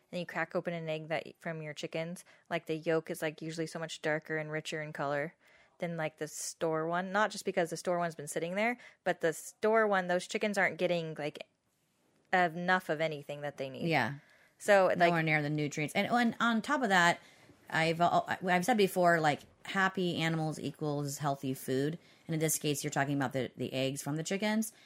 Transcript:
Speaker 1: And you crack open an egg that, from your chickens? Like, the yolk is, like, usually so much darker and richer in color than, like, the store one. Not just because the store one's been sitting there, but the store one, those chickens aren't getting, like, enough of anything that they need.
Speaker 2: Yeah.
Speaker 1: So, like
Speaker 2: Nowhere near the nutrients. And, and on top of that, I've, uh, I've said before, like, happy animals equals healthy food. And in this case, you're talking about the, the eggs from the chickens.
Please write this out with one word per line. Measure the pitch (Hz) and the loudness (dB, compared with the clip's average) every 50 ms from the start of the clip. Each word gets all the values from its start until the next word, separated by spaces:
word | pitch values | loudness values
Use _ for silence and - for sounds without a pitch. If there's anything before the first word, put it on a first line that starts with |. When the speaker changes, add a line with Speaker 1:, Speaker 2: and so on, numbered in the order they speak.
| _ _ | _ _
Speaker 1:
And | - 180 | -8 -8
you | 170 | -8
crack | - - 175 165 - - | -6 -4 -4 -4 -2 -2
open | 180 170 180 170 | -4 -4 -4 -6
an | 165 165 160 | -6 -4 -6
egg | 156 156 156 156 | -6 -6 -4 -4
that, | 165 139 - - - - | -4 -4 -4 -8 -14 -10
from | - 170 165 160 | -10 -8 -8 -8
your | 156 151 | -8 -10
chickens? | 147 - - 160 - 160 160 170 180 - - - - _ _ _ | -10 -10 -10 -6 -6 -6 -6 -6 -8 -12 -14 -20 -20 _ _ _
Like, | 175 165 - | -6 -6 -4
the | - 160 | -4 -6
yolk | 156 156 170 160 160 156 - | -2 0 0 0 0 0 -2
is, | 170 - | -6 -4
like, | 170 156 156 - | -4 -4 -4 -6
usually | 165 160 156 165 160 | -8 -8 -6 -6 -6
so | 156 - 165 | -6 -6 -8
much | 165 160 - - | -8 -8 -10 -4
darker | - 160 151 156 - - 156 156 | -2 -2 -2 -2 -2 -4 -6 -6
and | 151 151 | -4 -4
richer | 151 156 156 - 165 156 | -6 -6 -6 -6 -6 -6
in | 151 151 | -8 -8
color | 156 - 147 139 147 143 143 175 - _ _ _ - _ _ _ _ _ | -6 -4 -2 -2 0 -2 -2 -4 -8 _ _ _ -20 _ _ _ _ _
than, | 185 170 170 | -6 -6 -4
like, | 160 156 151 - _ | -4 -4 -4 -4 _
the | 151 147 | -8 -8
store | - - - - - - 170 160 160 156 160 | -8 -8 -10 -10 -6 -2 -2 0 0 0 0
one. | 165 170 175 185 190 | 0 -2 -2 -2 0
Not | 185 208 214 208 | 0 0 0 0
just | 208 196 - | -2 -4 -6
because | 202 185 190 170 165 | -2 0 0 0 0
the | 165 | -2
store | 160 - 190 175 175 | -4 -2 -2 0 0
one's | 175 170 160 | -2 -2 -4
been | - 143 151 | -8 -12 -8
sitting | - 160 160 170 180 | -6 -4 -4 -4 -2
there, | 202 214 233 247 240 - - - _ _ | 0 0 0 -2 -4 -10 -20 -20 _ _
but | 185 175 - | -2 -2 2
the | - 165 | 0 0
store | 156 - - - - _ - 214 220 226 220 | 0 -2 -8 -16 -8 _ 2 4 6 6 4
one, | 208 202 190 180 175 | 4 4 2 2 2
those | 175 180 - | 0 0 0
chickens | - - 208 - 214 202 202 | -2 -4 -2 -2 0 0 2
aren't | 185 156 151 160 | 2 0 2 0
getting, | 185 170 175 170 165 160 156 156 | 2 2 2 0 0 -4 -6 -6
like, | 147 151 - - - - _ _ _ _ _ _ _ _ _ _ _ _ _ _ _ _ | -6 -6 -6 -8 -14 -16 _ _ _ _ _ _ _ _ _ _ _ _ _ _ _ _
enough | - 185 180 170 156 175 175 180 185 185 - - | 4 4 4 4 2 -2 2 2 2 2 2 0
of | 160 147 | 0 0
anything | 160 160 151 143 147 - 147 147 | 0 -2 -2 -4 -8 -10 -10 -8
that | 143 147 139 | -6 -8 -6
they | - 139 135 | -6 -8 -8
need. | 131 123 - 170 | -6 -4 0 2
Speaker 2:
Yeah. | 160 139 117 110 143 143 - _ _ _ _ _ _ _ | 4 4 2 2 -2 -6 -12 _ _ _ _ _ _ _
Speaker 1:
So, | - - 202 196 185 170 | 4 6 8 8 8 6
like | - 175 | 6 6
Speaker 2:
Nowhere | 175 170 170 165 | 6 6 6 4
near | 160 160 156 151 | 2 2 2 2
the | 147 147 | 2 0
nutrients. | 151 151 151 143 - 160 151 135 - | 0 0 -2 -2 -2 -4 -4 -2 0
And, | 202 202 - | -2 0 2
and | 233 240 240 233 - - | 2 2 2 2 2 2
on | 214 233 226 220 | 0 2 2 0
top | 214 - 294 302 | 0 0 0 0
of | 262 202 | 2 4
that, | 190 180 175 175 165 - - - - - - - - _ _ - | 4 6 6 6 4 2 -4 -14 -20 -20 -20 -20 -20 _ _ -4
I've, | - 151 160 165 160 165 | 0 0 2 2 2 2
uh, | 175 - - 170 - - 175 - 180 | 2 4 4 2 2 0 -4 -4 0
I've | 185 180 180 175 | 2 2 2 4
said | 254 247 | 2 4
before, | 208 196 185 - 185 180 170 170 165 | 4 4 2 4 4 6 6 6 6
like, | 156 151 139 - - - _ _ _ | 4 2 0 0 -6 -16 _ _ _
happy | - - 196 190 190 - 196 180 175 151 - | -6 0 0 0 2 2 0 0 0 0 0
animals | 160 165 165 160 156 156 147 - | 0 0 0 0 -2 -2 -4 -4
equals | - 143 147 - 156 151 147 147 147 139 143 147 | -6 -8 -6 -4 -4 -2 -2 -2 -2 -4 -6 -4
healthy | 151 147 139 135 - 131 131 | -2 -2 -2 -2 -4 -6 -6
food. | - - - 131 131 139 151 165 - - - - _ _ | -6 -4 -2 0 0 0 0 -2 -6 -12 -20 -20 _ _
And | - 165 | -6 -2
in | 156 | 0
this | 156 156 - - | 0 0 0 0
case, | - 151 143 143 - | 0 -2 -2 -2 -4
you're | 147 | -2
talking | - 147 139 139 143 | -2 0 0 0 0
about | 143 135 123 | 0 0 0
the, | - 135 120 110 - | -2 -2 -4 -4 -6
the | - 131 - | -6 -6 -4
eggs | - 131 135 135 139 143 | -2 -2 -2 -2 -4 -4
from | - 139 147 | -6 -6 -4
the | 156 | -4
chickens. | 160 - 196 190 214 214 214 220 220 - - - - | -4 -4 -4 -2 -2 0 0 -2 -2 -4 -8 -16 -20